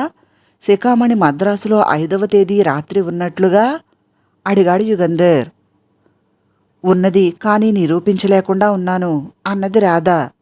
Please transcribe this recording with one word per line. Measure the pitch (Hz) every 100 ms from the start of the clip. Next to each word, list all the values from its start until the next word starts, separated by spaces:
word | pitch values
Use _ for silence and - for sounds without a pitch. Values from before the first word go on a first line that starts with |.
| 311 - _ _ _ _
శిఖామణి | - 196 247 240 240
మద్రాసులో | 220 151 143 196 202 214 214 -
ఐదవ | 151 160 190
తేదీ | 208 202 185 202
రాత్రి | 165 143 - 196
ఉన్నట్లుగా | 175 175 175 185 190 202 247 320 _ _ _ _ _ _
అడిగాడు | 196 202 175 190
యుగంధర్. | 220 190 165 170 180 147 135 - _ _ _ _ _ _ _ _ _ _ _ _
ఉన్నది, | 185 185 190 190 180 170
కానీ | 214 214 220
నిరూపించలేకుండా | 202 156 170 208 190 196 190 185 190 208
ఉన్నాను | 190 180 185 175 151 156 - 196
అన్నది | 202 196 214
రాధ. | 190 170 175 170 123 -